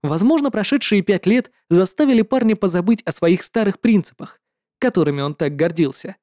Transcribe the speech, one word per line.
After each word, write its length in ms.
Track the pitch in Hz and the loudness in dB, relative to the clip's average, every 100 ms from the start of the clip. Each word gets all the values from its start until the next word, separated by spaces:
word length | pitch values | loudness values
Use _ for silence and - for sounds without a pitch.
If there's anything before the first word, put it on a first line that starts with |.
Возможно, 500 | 147 160 220 320 285 | -4 0 2 2 0
прошедшие 500 | 220 202 269 - 208 | -2 -2 -2 0 0
пять 240 | 180 190 180 | 0 0 2
лет 260 | 240 - _ _ | 0 -2 _ _
заставили 520 | 175 185 - 294 233 | 2 2 0 2 2
парня 340 | 220 262 220 214 | 2 0 0 0
позабыть 460 | 196 175 180 226 | 0 0 0 -2
о 80 | - | -2
своих 320 | - 170 175 | -2 0 0
старых 360 | - 226 208 - | 0 -2 -2 0
принципах, 600 | 233 208 - _ - _ _ _ _ _ | 2 2 0 _ -20 _ _ _ _ _
которыми 420 | 254 214 151 143 | -2 0 0 -2
он 140 | 143 147 | -6 -4
так 200 | 147 143 | -4 0
гордился. 600 | 165 165 147 - 170 - | -2 0 -2 -2 -14 -16